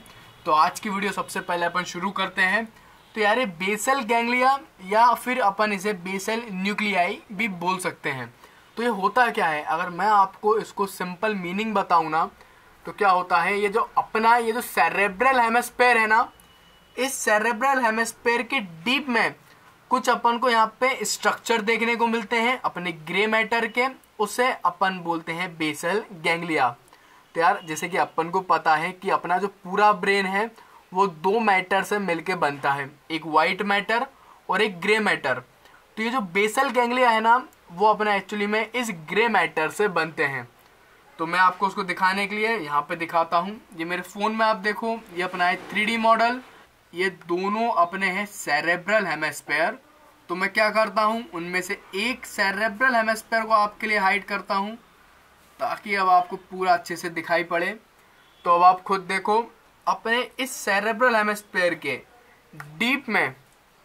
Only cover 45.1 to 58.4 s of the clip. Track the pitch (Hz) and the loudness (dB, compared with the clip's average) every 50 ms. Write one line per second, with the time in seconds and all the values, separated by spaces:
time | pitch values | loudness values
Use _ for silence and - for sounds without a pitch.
45.1 | 170 175 180 180 185 180 180 180 180 170 - - - 202 214 214 233 226 226 226 | -8 -6 -6 -4 -2 0 0 0 0 -2 -6 -8 -6 -4 -2 -2 -2 2 4 4
46.1 | 233 226 226 233 247 254 254 - - - - _ _ _ _ _ - 170 190 190 | 4 4 4 2 0 -2 -8 -14 -20 -20 -20 _ _ _ _ _ -6 -2 -2 -2
47.1 | 175 - - 165 175 180 190 196 208 220 233 233 220 170 170 170 185 196 196 185 | -2 -6 -6 -4 -2 -2 -2 -2 -2 0 0 0 2 2 2 2 0 -2 -2 -2
48.1 | 180 202 208 202 - - - 156 143 147 151 165 175 175 170 202 214 214 202 175 | -2 -4 -6 -8 -10 -10 -6 -4 -2 -2 0 0 -2 -2 0 0 0 2 2 0
49.1 | 151 156 156 151 147 - - - 147 151 165 202 247 - - _ _ _ - - | -2 -4 -4 -4 -6 -8 -6 -4 -2 0 0 0 -2 -6 -14 _ _ _ -20 -20
50.1 | _ _ _ - 175 180 190 190 - 220 220 214 196 220 220 208 190 220 214 214 | _ _ _ -8 -4 -4 -4 -2 0 2 0 2 2 2 0 0 0 0 0 0
51.1 | 226 233 233 - - 170 170 175 180 185 180 185 196 - - - - 190 214 240 | 0 -2 -6 -8 -10 -8 -8 -4 -4 -4 -4 -4 -8 -10 -10 -8 -6 -4 -4 -4
52.1 | 247 - - - - - 202 196 196 202 208 196 202 - 262 262 247 226 220 226 | -4 -6 -10 -10 -4 -2 0 0 0 0 -2 -4 0 0 2 2 4 2 2 0
53.1 | 220 220 - - 226 226 220 214 226 214 208 208 - - - 214 214 208 196 190 | -2 -4 -4 -4 -2 -2 2 2 4 4 4 2 -2 -6 -4 -2 0 2 2 2
54.1 | 196 202 196 - 208 190 185 - 208 196 196 214 226 233 - _ _ _ _ _ | 2 0 -2 -6 -6 -8 -4 -2 -2 -2 -2 -4 -8 -12 -16 _ _ _ _ _
55.1 | _ _ _ _ _ _ _ _ _ - - - - - - 214 202 202 190 185 | _ _ _ _ _ _ _ _ _ -6 -4 -4 -4 -6 -6 -4 -2 2 4 6
56.1 | 180 180 180 - 196 185 - - 190 185 185 185 175 175 - - 180 165 - 175 | 6 4 4 2 -4 -10 -12 -14 -8 -2 2 2 2 2 0 -4 -10 -8 -8 -8
57.1 | 165 170 165 - 175 170 170 170 175 170 196 196 214 226 - _ _ _ _ _ | -8 -8 -4 -2 0 0 0 0 -2 -2 -2 -2 -4 -8 -14 _ _ _ _ _
58.1 | _ _ _ _ _ _ | _ _ _ _ _ _